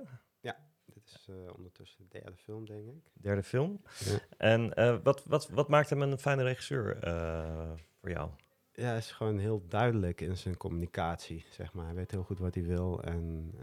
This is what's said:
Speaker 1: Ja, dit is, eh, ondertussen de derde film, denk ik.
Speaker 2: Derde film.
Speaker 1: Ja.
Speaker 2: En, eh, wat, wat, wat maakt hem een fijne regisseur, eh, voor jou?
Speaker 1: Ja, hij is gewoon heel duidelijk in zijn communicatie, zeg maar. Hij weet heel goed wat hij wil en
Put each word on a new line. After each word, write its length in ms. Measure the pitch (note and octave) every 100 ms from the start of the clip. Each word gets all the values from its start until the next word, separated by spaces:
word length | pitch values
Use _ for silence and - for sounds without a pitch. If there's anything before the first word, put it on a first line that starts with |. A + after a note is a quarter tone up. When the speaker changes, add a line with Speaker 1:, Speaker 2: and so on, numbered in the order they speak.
| G3 B2+ _ _
Speaker 1:
Ja, 160 | A#2 - _ _ _
dit 180 | - -
is, 200 | - -
eh, 260 | F#2+ F2+ F2+
ondertussen 420 | F#2 - F#2+ - F#2
de 100 | G#2
derde 180 | G2+ F#2
film, 280 | - A2 A2
denk 200 | G#2 A2
ik. 240 | D#3 -
Speaker 2:
Derde 300 | - G2+ G2+
film. 380 | - B2 D#3+ G3+ - -
Speaker 1:
Ja. 200 | G2+ G2+ - -
Speaker 2:
En, 380 | A2 A2+ A2+
eh, 220 | - A#2 A2+
wat, 220 | G#2 C3+
wat, 240 | - D3+ -
wat 200 | G#2 C#3+
maakt 220 | D3 D3
hem 120 | C#3+
een 160 | C#3 C3+
fijne 240 | C#3+ C3+
regisseur, 560 | B2+ B2+ - C#3 G2+ -
eh, 720 | E2+ E2 E2 D#2+ D#2+ D#2+ D#2+ D#2+ - _
voor 100 | F#2+
jou? 200 | E2 D2+ C#2+ _ _ _
Speaker 1:
Ja, 140 | - A#2+
hij 80 | A2+
is 160 | -
gewoon 260 | - A2 G2+
heel 260 | G#2+ A2 F2
duidelijk 520 | G#2 B2 A2+ F2 -
in 160 | D#2+ F2+
zijn 200 | F#2+ F2
communicatie, 880 | F2+ E2+ E2+ - E2+ E2 - E2 -
zeg 220 | - F2
maar. 120 | F2+ E2
Hij 80 |
weet 160 | F2 F2+
heel 120 | F#2+
goed 140 | F2+ F#2
wat 160 | F2+
hij 100 | F#2
wil 380 | E2+ F2 F2+ F2
en 500 | - E2+ E2 D#2+ D#2+ -